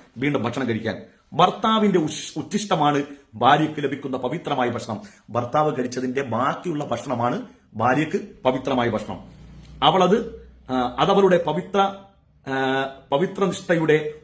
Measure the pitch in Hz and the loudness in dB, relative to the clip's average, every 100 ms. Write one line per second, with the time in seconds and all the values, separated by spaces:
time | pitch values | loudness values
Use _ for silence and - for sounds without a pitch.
0 | - - 139 139 110 117 123 110 107 90 | -16 -4 -2 0 -2 -2 -2 -2 -4 -6
1 | - _ _ - 180 - 226 220 208 180 | -10 _ _ 2 2 2 0 2 4 2
2 | 156 - - - - 208 202 170 147 143 | 0 -4 -10 -10 -6 -6 -2 0 2 2
3 | 143 - _ 107 120 147 156 151 139 131 | -2 -10 _ 0 4 4 4 -2 -4 -4
4 | 139 127 123 160 - 139 123 120 113 104 | -6 -4 -4 -4 -4 0 0 -2 -6 -8
5 | - - - 117 120 151 151 127 123 127 | -10 -20 -8 -6 -2 0 0 0 -4 -4
6 | 127 127 135 113 135 165 180 147 147 117 | -4 -4 -2 -2 -2 -2 -4 -4 -4 -6
7 | - 120 120 175 254 - _ 107 117 143 | -4 -2 -2 -2 -8 -16 _ -2 2 2
8 | 156 - - - 127 131 139 127 120 107 | 0 -2 -6 -2 0 0 0 0 0 -2
9 | - 90 - - - - - - 139 180 | -6 -10 -14 -20 -20 -20 -20 2 4 6
10 | 180 220 - - - - - 127 123 - | 6 4 0 -10 -18 -20 -4 -2 -2 0
11 | 160 196 190 175 151 160 185 202 196 - | 4 6 6 4 2 -4 -2 0 0 -2
12 | - _ _ _ 139 131 131 135 135 - | -14 _ _ _ -6 -2 0 0 -2 -8
13 | - 143 185 - 190 - - 170 156 151 | -2 0 0 0 -2 -2 0 2 4 2
14 | 151 - | 2 -8